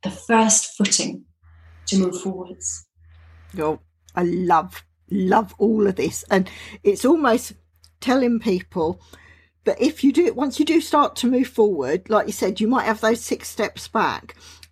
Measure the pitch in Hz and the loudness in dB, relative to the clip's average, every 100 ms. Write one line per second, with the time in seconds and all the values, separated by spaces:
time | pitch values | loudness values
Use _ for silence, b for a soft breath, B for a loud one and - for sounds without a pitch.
0 | 190 - - 226 220 - - - 208 - | -10 -12 2 4 4 2 0 -2 0 0
1 | - - _ _ _ - - - - 190 | -4 -8 _ _ _ -20 -20 -16 -2 0
2 | 180 180 190 185 180 185 - - _ _ | 0 -2 -8 -8 -12 -12 -12 -12 _ _
3 | _ - - - - - 156 156 _ _ | _ -20 -20 -20 -16 -4 -4 -4 _ _
4 | _ - 175 175 175 170 185 - _ _ | _ -4 -2 -2 2 2 0 -14 _ _
5 | _ 196 185 208 196 - 208 220 202 190 | _ -2 2 2 0 -2 0 2 0 0
6 | 151 - - 196 185 B B B 202 196 | -4 -4 0 0 0 B B B 0 2
7 | 247 330 277 233 - - _ _ _ _ | 2 4 4 0 -2 -18 _ _ _ _
8 | - 262 247 226 226 185 185 185 160 180 | 0 2 2 0 0 -2 -4 -4 -4 -4
9 | b b b b b _ - - 277 - | b b b b b _ -4 0 0 2
10 | 285 277 349 208 277 - 302 330 - 302 | 2 4 0 0 -4 -2 2 2 2 2
11 | 285 - 240 254 247 - 208 170 127 170 | 2 0 0 2 0 2 2 2 -2 -4
12 | - 214 - - - - 214 269 - 220 | 0 0 0 -4 -4 -2 0 0 0 0
13 | 220 233 - - - - 208 - - - | 0 0 -4 -8 -8 -6 -6 -6 -8 -2
14 | 165 95 - - B B B | -2 -4 -12 -20 B B B